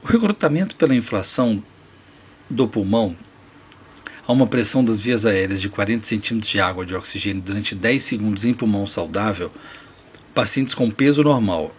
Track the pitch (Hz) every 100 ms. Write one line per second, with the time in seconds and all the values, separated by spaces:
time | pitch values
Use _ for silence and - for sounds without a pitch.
0 | - 233 208 208 156 151 190 - 156 127
1 | 110 104 92 - 120 104 - - - -
2 | - - - - - 123 120 113 95 113
3 | 104 85 - - - - - - - -
4 | - - - 127 120 127 110 131 120 107
5 | 107 120 110 98 95 98 98 - 101 117
6 | - 107 - 113 104 101 92 92 90 92
7 | - 98 101 95 90 101 104 98 107 135
8 | - 113 107 98 117 123 110 101 101 -
9 | 80 95 107 90 87 - - - - -
10 | - - - - 117 - 131 - 120 104
11 | 139 143 151 131 104 82 78